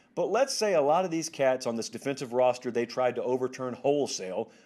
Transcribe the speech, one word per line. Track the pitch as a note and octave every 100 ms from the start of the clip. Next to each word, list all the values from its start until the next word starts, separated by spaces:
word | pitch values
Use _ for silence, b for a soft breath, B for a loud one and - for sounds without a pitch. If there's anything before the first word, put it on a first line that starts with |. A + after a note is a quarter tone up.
| b
But | - D#3+
let's | A3 C4+
say | - G#3+ E3+
a |
lot | C#3 E3
of | F#3
these | E3 D#3
cats | - C3+ B2+ B2+
on | A#2
this | G#2+
defensive | A2+ C3+ C#3 B2+
roster, | B2 B2+ B2 B2
they | A#2 A2+
tried | - B2+ A#2
to |
overturn | B2 B2+ B2+ B2+ B2+
wholesale | A#2 C#3 D3 A#2+ - F#2 F#2 A2+ B